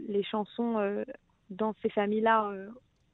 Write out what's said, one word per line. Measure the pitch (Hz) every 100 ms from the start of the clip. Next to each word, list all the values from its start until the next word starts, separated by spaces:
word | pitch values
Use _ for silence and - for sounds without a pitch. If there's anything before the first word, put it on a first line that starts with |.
| 220
les | 202
chansons, | 190 214 202 - 233 226
euh, | 202 208 214 - _ _ -
dans | 190 220 202
ces | 220
familles-là, | 214 202 214 226 226 208
euh, | 196 196 240 _ _ _